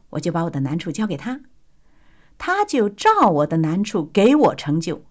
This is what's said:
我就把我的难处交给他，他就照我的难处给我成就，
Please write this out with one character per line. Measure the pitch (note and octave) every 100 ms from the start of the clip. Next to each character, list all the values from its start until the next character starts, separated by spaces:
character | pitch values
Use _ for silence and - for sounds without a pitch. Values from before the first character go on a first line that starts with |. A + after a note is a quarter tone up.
| _
我 | -
就 | E3+
把 | E3
我 | E3+
的 | C#3
难 | C3+ D#3+
处 | E3+
交 | D#3 G#3+
给 | E3
他， | A3+ C4+ - - _ _ _ _ _ _ _ _
他 | - G4
就 | G4+ C#4 G3+
照 | G3+ G#4+ G#4 A#3
我 | D3+ D3
的 | E3
难 | D#3 F3
处 | G#3 G3 D3
给 | G#3 G#3 D4
我 | G#3 -
成 | D3 D#3
就， | E3 - -